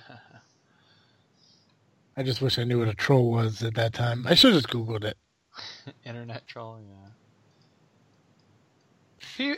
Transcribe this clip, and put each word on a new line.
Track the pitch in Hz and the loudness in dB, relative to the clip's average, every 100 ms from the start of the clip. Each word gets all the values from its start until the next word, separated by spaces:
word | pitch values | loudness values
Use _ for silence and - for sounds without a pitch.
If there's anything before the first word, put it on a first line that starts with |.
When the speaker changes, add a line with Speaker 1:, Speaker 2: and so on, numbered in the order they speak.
| - 123 - - _ _ _ _ _ _ _ _ _ _ _ _ _ _ _ _ _ - | -14 -20 -20 -20 _ _ _ _ _ _ _ _ _ _ _ _ _ _ _ _ _ -6
Speaker 1:
I | |
just | 131 120 | -4 0
wish | 135 - | 0 0
I | |
knew | 120 120 | 0 2
what | 113 | 2
a | |
troll | 101 - 135 120 | 0 4 6 6
was | 117 113 107 | 2 0 -2
at | 117 | -4
that | 113 113 | 0 -2
time. | - 120 120 123 | 0 -2 -2 0
I | |
should | 175 269 | 6 8
have | 180 | 6
just | 113 | 2
Googled | 120 110 110 | -4 -4 -4
it. | 107 - _ _ _ - | -6 -8 _ _ _ -18
Speaker 2:
<laughs> | - - - - | -18 -16 -20 -18
Internet | 127 120 117 110 - | -16 -14 -12 -14 -14
troll, | 123 113 113 104 | -16 -14 -16 -20
yeah. | 98 98 113 _ _ _ _ _ _ _ _ _ _ _ _ _ _ _ _ _ _ _ _ - - | -20 -20 -20 _ _ _ _ _ _ _ _ _ _ _ _ _ _ _ _ _ _ _ _ -18 -6
Pe-, | 277 | -4